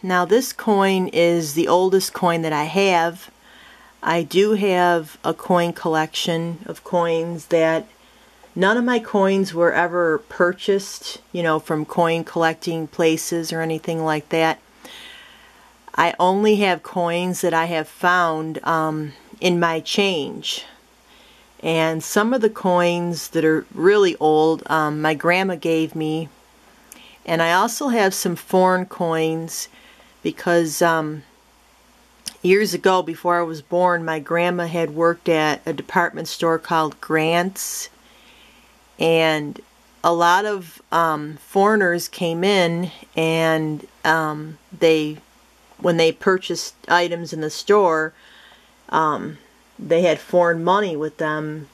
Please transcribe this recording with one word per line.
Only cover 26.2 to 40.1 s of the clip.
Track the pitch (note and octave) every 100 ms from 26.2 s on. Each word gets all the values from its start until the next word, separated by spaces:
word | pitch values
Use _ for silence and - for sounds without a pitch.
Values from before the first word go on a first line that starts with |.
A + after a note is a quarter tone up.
| D#3+ _ _ _ _ _ _ - - -
And | - E3
I | E3
also | F3+ A3+ - C#4+
have | A#3 G3
some | F#3+ F#3+
foreign | F3 - F#3 F#3 F#3 F#3
coins | - E3+ D#3+ D#3+ D#3+ E3 - - - - - - _
because, | E3 - - E3+ D#3+ D3
um, | E3+ D#3+ D3+ D3+ C#3 _ _ _ _ _ _ _ _ _ - -
years | F3 G3 G#3+
ago, | F3 F#3+ F#3
before | D#3+ E3 F3 F3
I |
was | E3+ D#3+
born, | C#3 F3 F3+ F3
my | E3 D#3+
grandma | C#3+ E3+ F3 F3 E3+
had | E3+ E3
worked | D3+ E3+ E3+ -
at | D#3+ D#3 C#3+
a | -
department | D3 - F#3+ E3+ - E3+
store | - E3+ E3
called | - E3 D#3 -
Grant's. | - D#3 D#3 E3+ F3+ F#3+ - - - _ _ - - - - - _ _ _ -
And | D#3+ E3 D#3+ D#3 D3 - - _ _ _
a | -